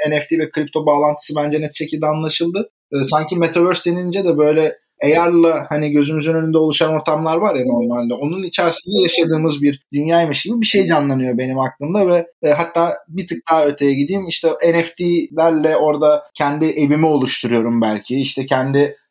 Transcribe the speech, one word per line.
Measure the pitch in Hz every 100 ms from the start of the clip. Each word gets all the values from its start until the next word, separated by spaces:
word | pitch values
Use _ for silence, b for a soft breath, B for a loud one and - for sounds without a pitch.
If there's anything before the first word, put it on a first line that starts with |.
| 151
N | 151
F | 147
T | 165
ve | 156
kripto | 156 147 156 151
bağlantısı | 147 147 147 - 151
bence | 147 151
net | 151 -
şekilde | 151 151 156
anlaşıldı. | 151 156 - 170 185 226 _ -
E, | 143
sanki | 135 156 156 175
Metaverse | 165 175 175 180 175
denince | 175 180 190 180
de | 151
böyle | 151 156 156 - _ -
A | 143 165 175
R'la | 170 165 156 143
hani | 151 151
gözümüzün | 147 143 156 151
önünde | 160 160 160
oluşan | 156 147 160
ortamlar | 156 - 151 160 165
var | 208 143
ya | 123
normalde. | 117 117 120 120
Onun | 123 143 185
içerisinde | 180 - 175 170 175 202
yaşadığımız | 175 165 165 156 160 147
bir | 143 139 -
dünyaymış | 143 156 170 165 139
gibi | 180 233
bir | 220
şey | 202 180
canlanıyor | 160 143 135 127 120
benim | 127 131
aklımda | 135 - 143 202 190
ve, | 175 170 -
e, | 156
hatta | 147 170 165 170 - -
bir | 165 175
tık | 165 -
daha | 160 147
öteye | 143 143
gideyim. | 139 147 196 180
İşte | - 165 -
N | 170 165
F | 165 -
T'lerle | 175 170 - 156 165 160 156 156
orada | 151 147 151 151 -
kendi | - 143 151 160
evimi | 147 143 151 160
oluşturuyorum | 147 127 - 117 117 117 117
belki. | 110 107 - 131
İşte | 139 - 135
kendi | 131 135 139 143 B B